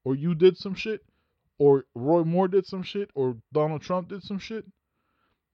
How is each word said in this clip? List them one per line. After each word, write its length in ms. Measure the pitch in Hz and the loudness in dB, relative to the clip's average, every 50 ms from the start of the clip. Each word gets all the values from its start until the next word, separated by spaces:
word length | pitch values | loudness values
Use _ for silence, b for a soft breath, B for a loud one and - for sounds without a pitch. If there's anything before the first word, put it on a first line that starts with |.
| - | -6
or 120 | 127 135 | -4 -4
"You 200 | 143 147 175 175 | -2 -2 -2 2
did 220 | 156 180 190 185 - | 6 6 6 6 4
some 180 | - 196 190 | -2 -10 -10
shit," 300 | - - 220 214 - - _ _ _ _ _ _ _ _ _ _ - | -8 -6 -6 -6 -8 -10 _ _ _ _ _ _ _ _ _ _ 4
or 280 | 143 143 139 139 - _ - | 6 6 6 4 2 _ -10
"Roy 280 | 117 123 143 165 175 165 | -6 0 2 2 2 2
Moore 240 | 165 170 180 190 185 | 2 0 0 0 2
did 180 | 190 196 185 | 0 0 -2
some 180 | - 196 185 170 | -2 -6 -10 -10
shit," 260 | - - 202 202 - _ | -8 -8 -8 -8 -6 _
or 220 | 139 131 127 120 113 - _ 135 | -4 -2 -2 -4 -6 -10 _ -2
"Donald 280 | 151 151 156 160 139 | -2 -2 -2 -4 -6
Trump 280 | - - 180 185 175 175 | -6 -6 -6 -6 -6 -8
did 140 | 196 196 - | -12 -14 -12
some 160 | - 202 190 | -10 -10 -10
shit," 260 | - - 220 220 - 190 _ _ _ _ _ _ _ _ _ _ _ _ _ _ _ _ | -10 -10 -12 -12 -12 -14 _ _ _ _ _ _ _ _ _ _ _ _ _ _ _ _